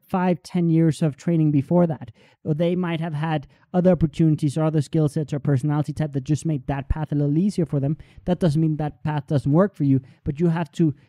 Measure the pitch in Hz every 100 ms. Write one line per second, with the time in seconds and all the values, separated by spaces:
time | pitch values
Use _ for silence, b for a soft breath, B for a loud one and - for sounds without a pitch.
0 | _ 185 180 175 - 180 170 160 165 -
1 | 160 135 - 170 156 143 131 175 170 143
2 | - - b b - 151 175 180 175 165
3 | 170 147 165 156 - b b 180 180 170
4 | 160 - 160 151 151 160 156 156 135 160
5 | 151 165 143 143 147 135 151 147 151 143
6 | 143 139 131 151 160 147 - 139 143 156
7 | 151 147 143 151 202 190 160 143 139 160
8 | b b - 135 180 151 160 151 147 -
9 | 156 151 - 147 139 156 196 - 143 135
10 | - b - 143 175 165 165 - 160 -